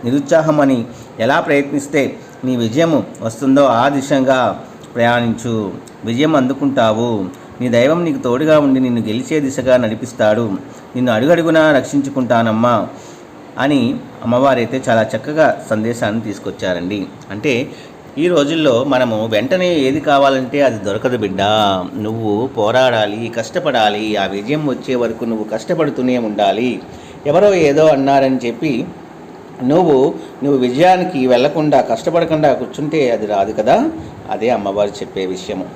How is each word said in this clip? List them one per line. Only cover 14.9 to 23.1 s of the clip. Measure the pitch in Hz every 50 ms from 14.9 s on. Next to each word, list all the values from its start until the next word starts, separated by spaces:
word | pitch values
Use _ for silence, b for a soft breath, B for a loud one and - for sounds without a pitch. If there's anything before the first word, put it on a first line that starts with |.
| 117 113
చక్కగా | 110 110 - 117 - 147 151 160 156 127 107 - - -
సందేశాన్ని | 113 107 107 117 120 117 120 107 104 117
తీసుకొచ్చారండి. | 110 110 101 - - 101 92 - - 95 90 85 87 90 104 104 92 - - - - -
అంటే | 95 104 - 151 123 117 135 B B B B B B B - - - 139
ఈ | 160 175
రోజుల్లో | 180 151 143 143 170 165 156 143 120 117 135
మనము | 143 135 127 127 120 113 107 110
వెంటనే | 113 110 104 110 135 185 185 185 180 175
ఏది | 156 135 131 135 156
కావాలంటే | 139 151 143 139 139 135 135 131 127 120 135 143
అది | 143 127 113 107 98
దొరకదు | 101 98 110 - 131 123
బిడ్డ. | 120 107 98 95 95 98 101 107 110 107 101 98 92 90 92 -
నువ్వు | 101 107 107 110 113 113 107 101 104 120
పోరాడాలి, | 135 - 117 104 104 113 127 131 127 120 110 107 104